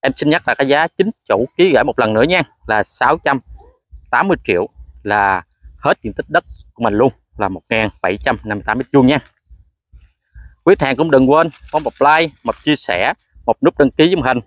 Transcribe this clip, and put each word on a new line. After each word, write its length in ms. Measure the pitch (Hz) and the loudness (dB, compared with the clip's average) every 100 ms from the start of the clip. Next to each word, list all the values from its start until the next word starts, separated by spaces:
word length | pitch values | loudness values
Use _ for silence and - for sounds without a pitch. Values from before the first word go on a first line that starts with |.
Em 120 | 135 131 | -4 -2
xin 140 | 147 | -2
nhắc 180 | 165 - | -2 -2
là 60 | |
cái 140 | 117 139 | -4 0
giá 200 | 143 165 | 0 0
chính 220 | _ 208 - _ | _ -4 -4 _
chủ 180 | 104 127 - | -2 -2 0
ký 160 | 180 | 2
gửi 120 | 131 | 2
một 140 | 101 - | 0 -2
lần 160 | 113 | -2
nữa 80 | 110 | 0
nha, 200 | 139 180 160 _ - | 0 0 -4 _ -4
là 160 | 107 | -2
sáu 340 | 98 - 127 160 | -2 -2 -2 0
trăm 200 | - 135 - - - _ _ - _ | -2 -4 -6 -20 -20 _ _ -20 _
tám 180 | 120 190 | -2 0
mươi 80 | 175 | -2
triệu 240 | - 90 95 _ - - | -2 -2 -2 _ -20 -16
là 400 | 101 104 101 95 - _ - - | -2 0 2 0 -6 _ -20 -6
hết 240 | 139 180 | -4 -2
diện 100 | 110 | -4
tích 140 | 98 - | -10 -2
đất 160 | 151 - - - | -2 -4 -20 -20
của 100 | _ | _
mình 100 | 113 | -2
luôn, 180 | 104 127 - _ - | 2 0 0 _ -8
là 100 | 101 | -8
một 140 | 92 _ | -8 _
ngàn 200 | 113 107 - | -4 -4 -4
bảy 160 | 92 101 | -6 -4
trăm 120 | - 117 | -4 -6
năm 140 | 107 104 | -6 -8
mươi 60 | - | -6
tám 120 | 113 | -6
mét 80 | 135 | 0
vuông 140 | 139 127 | 2 4
nha. 120 | 147 - _ _ - _ _ _ - - _ _ - - _ | 2 -4 _ _ -20 _ _ _ -20 -20 _ _ -20 -20 _
Quý 100 | - 196 | 2 2
khách 80 | 135 | 2
hàng 100 | 127 | -2
cũng 140 | 160 | 2
đừng 200 | 139 131 | 4 4
quên 200 | 151 165 - - | 4 2 -4 -8
bấm 100 | 156 | -6
một 80 | 139 - | -6 0
like, 340 | 143 156 165 139 | 2 2 0 -4
một 100 | 120 - | -8 -6
chia 140 | - 151 | -2 -2
sẻ, 360 | - 87 104 - _ _ - | -2 -2 -2 -4 _ _ -6
một 160 | 113 | 0
nút 160 | 156 - | -2 0
đăng 120 | 139 | -2
ký 240 | - 160 | 2 2
với 80 | 180 | 2
Hình 160 | 131 123 | -2 -4